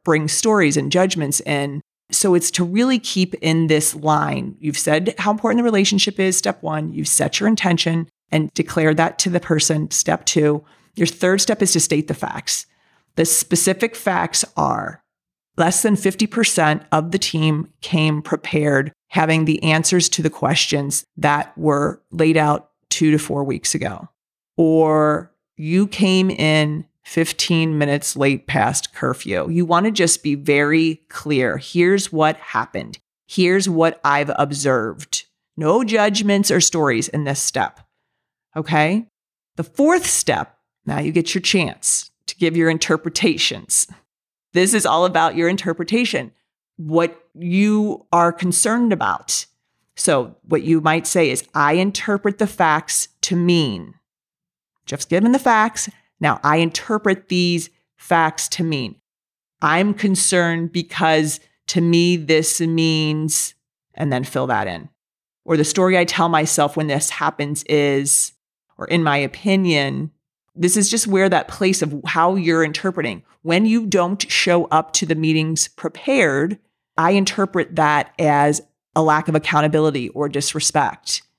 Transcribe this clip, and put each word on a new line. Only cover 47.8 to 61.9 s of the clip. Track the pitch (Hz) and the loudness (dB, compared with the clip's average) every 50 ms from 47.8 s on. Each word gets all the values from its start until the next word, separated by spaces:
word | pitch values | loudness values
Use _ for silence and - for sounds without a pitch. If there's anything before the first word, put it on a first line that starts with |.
| 214 208 - - - _ - | 0 -2 -4 -8 -6 _ 2
are | 170 170 170 170 | 2 4 2 2
concerned | 170 185 180 175 - - 220 220 240 240 226 202 | 0 -2 -2 0 0 0 0 0 2 2 2 0
about. | 160 123 101 90 - - - - - - - _ _ _ _ _ _ _ _ _ | 0 0 -2 -4 -4 -6 -6 -6 -6 -6 -8 _ _ _ _ _ _ _ _ _
So | - - - 160 135 123 - - _ _ | -4 0 0 2 2 0 -2 -8 _ _
what | - 160 151 - | -2 -2 0 2
you | - 165 160 | 2 0 2
might | 151 156 156 165 165 | 2 2 0 0 0
say | - - 185 165 143 | -2 0 2 2 2
is, | 127 135 - _ - | 0 -2 -6 _ -2
"I | 147 147 143 151 | 0 2 2 2
interpret | 175 185 202 196 - - - 202 196 - 208 196 - | 2 0 0 -2 -4 -4 -2 -2 0 0 -2 -2 0
the | 220 | -2
facts | 202 - - 185 160 151 156 - - - - - - _ _ - | -2 0 0 2 2 2 0 -2 -4 -4 -4 -4 -6 _ _ -4
to | - 180 | -2 0
mean." | 175 170 175 175 170 156 131 101 90 - - - _ _ _ _ _ _ _ _ _ _ _ _ _ _ _ _ _ _ | 0 2 4 4 4 2 0 -4 -8 -10 -16 -20 _ _ _ _ _ _ _ _ _ _ _ _ _ _ _ _ _ _
Jeff's | - - 147 - | -10 -8 -8 -4
given | - 165 180 208 233 247 | 0 0 2 4 4 2
the | 269 | 2
facts. | 262 254 240 214 214 - - - - - - _ _ _ _ - | 2 2 4 4 2 0 -2 -6 -8 -8 -10 _ _ _ _ -2
Now | 160 147 135 - - | 0 0 0 0 0
I | 143 151 | 2 2
interpret | 160 170 165 156 - - - 226 214 214 208 190 196 - - | 2 2 0 -2 -6 -4 -2 -2 0 2 0 0 -2 -2 -2
these | 185 180 180 175 175 170 165 - _ _ _ _ _ | 0 0 2 2 0 -2 -4 -6 _ _ _ _ _
facts | _ - - 175 165 160 156 156 - - - | _ -4 0 2 2 2 0 -2 -4 -8 -6
to | - - 170 | -4 -4 -4
mean, | 165 156 139 123 104 - _ _ _ _ _ _ _ _ _ _ _ _ - - | -2 -4 -4 -6 -8 -12 _ _ _ _ _ _ _ _ _ _ _ _ -4 -2
"I'm | 151 156 170 190 208 202 | 0 2 2 2 0 0
concerned | 208 - 202 190 175 - - - 180 175 170 165 165 165 165 165 | 0 0 0 0 0 0 2 2 2 2 2 0 -2 -4 -4 -4
because | 175 165 - - - 175 160 160 156 156 151 151 - _ _ _ _ _ - | -4 -6 -6 -4 -2 0 2 2 2 2 0 -4 -8 _ _ _ _ _ -4
to | - 175 | -2 0
me | 170 170 | 2 4